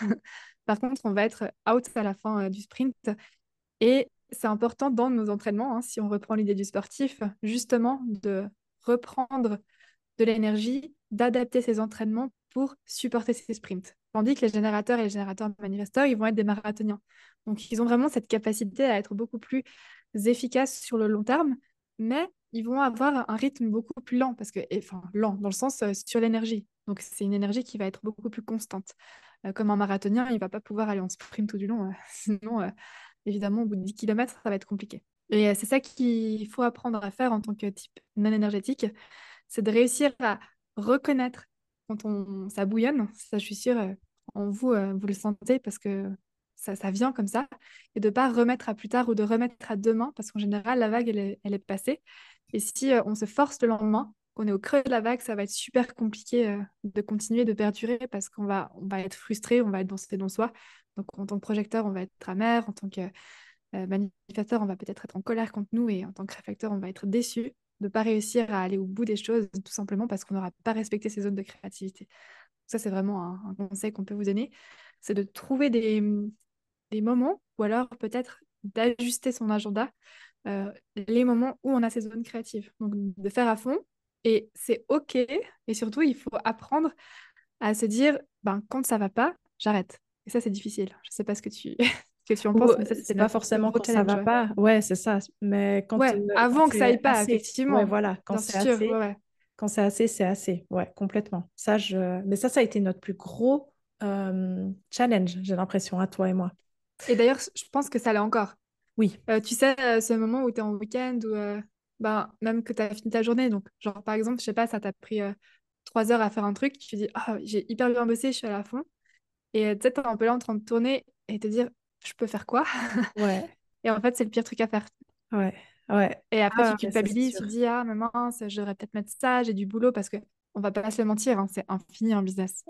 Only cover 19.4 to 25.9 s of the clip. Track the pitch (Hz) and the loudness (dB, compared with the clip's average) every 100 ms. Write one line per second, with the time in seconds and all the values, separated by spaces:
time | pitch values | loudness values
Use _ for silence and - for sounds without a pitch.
19.4 | - 262 - - - - _ 214 208 240 | -4 -4 -4 -10 -20 -20 _ 0 2 2
20.4 | 247 254 269 - - 226 214 214 214 277 | 2 0 0 -2 -4 0 2 2 2 2
21.4 | 320 247 _ _ _ - 220 269 370 _ | 2 -2 _ _ _ -6 -2 -2 -2 _
22.4 | _ 226 226 262 269 220 269 277 - 214 | _ -8 -2 0 0 2 2 2 0 -2
23.4 | 269 269 226 214 226 - - 247 262 233 | -2 0 -2 0 -4 -10 -4 0 0 -2
24.4 | 202 196 - 190 - 185 180 202 214 196 | -8 -8 -4 -6 -6 -10 -6 -2 0 0
25.4 | 202 190 262 - 208 | -4 -2 -4 -2 -2